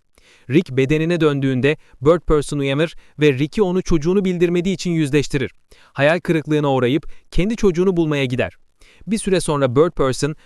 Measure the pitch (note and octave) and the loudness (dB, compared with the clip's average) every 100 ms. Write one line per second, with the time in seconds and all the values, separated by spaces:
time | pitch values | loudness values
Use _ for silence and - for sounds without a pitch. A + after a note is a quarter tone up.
0 | _ _ _ _ - C#3 F3+ B2+ C3+ D#3 | _ _ _ _ -2 0 0 0 0 0
1 | D#3+ F3 D3+ C#3 C3+ B2+ C3+ D3+ - - | 0 2 2 2 0 0 0 -2 -8 -2
2 | C#3 F3 - D3+ C3+ D3 C#3 C3+ E3 - | 2 2 2 0 0 -4 -2 0 -2 -4
3 | - - D3 B2+ D3+ - F#3 F3+ - E3+ | -20 0 2 2 -2 0 0 0 0 0
4 | D3+ G3 F#3+ F3 F3 F3 F3 F3+ F3+ E3 | 2 0 0 0 0 0 -2 -4 -2 -2
5 | D3 D3 C#3 C#3 A2+ - _ - _ - | 0 0 0 -4 -6 -10 _ -20 _ -2
6 | C#3+ E3+ - D#3+ D3 D3+ C#3+ C3 B2 D3+ | 0 0 0 -2 0 0 0 0 0 0
7 | - - - - G3 A#3 G3+ E3 F#3+ E3+ | -4 -12 -4 -2 0 0 0 2 0 0
8 | D#3 D3 C3 A#2+ F#2 - _ _ - _ | 0 0 -2 -2 -4 -8 _ _ -20 _
9 | - G#3+ - F3+ - D3 C3+ A#2+ E3+ - | -6 -4 0 0 0 0 2 2 2 2
10 | C#3 A#2+ C#3+ D3+ | -2 0 -4 -6